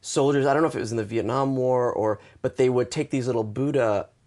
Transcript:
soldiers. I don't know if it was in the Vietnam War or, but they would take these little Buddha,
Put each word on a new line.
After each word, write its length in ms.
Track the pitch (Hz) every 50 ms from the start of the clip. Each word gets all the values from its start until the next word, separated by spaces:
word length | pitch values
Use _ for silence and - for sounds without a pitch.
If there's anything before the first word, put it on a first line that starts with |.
soldiers. 440 | - - - 156 135 143 143 143 131
I 60 | 143 139
don't 100 | 147 165
know 60 | 156
if 60 | -
it 40 | 113
was 100 | - 110
in 60 | 117
the 60 | 113 107
Vietnam 500 | 101 113 113 92 107 123 135 139 135 135
War 360 | 131 127 127 127 123 123 120 -
or, 260 | - 107 110 107 - - - - -
but 160 | - 131 -
they 100 | - 131
would 220 | 127 127 123 123 -
take 220 | - 156 147 -
these 160 | - 135 120
little 160 | 123 123 117 110
Buddha, 640 | 107 104 123 135 143 139 135 120 110 104 98 - - _ _ _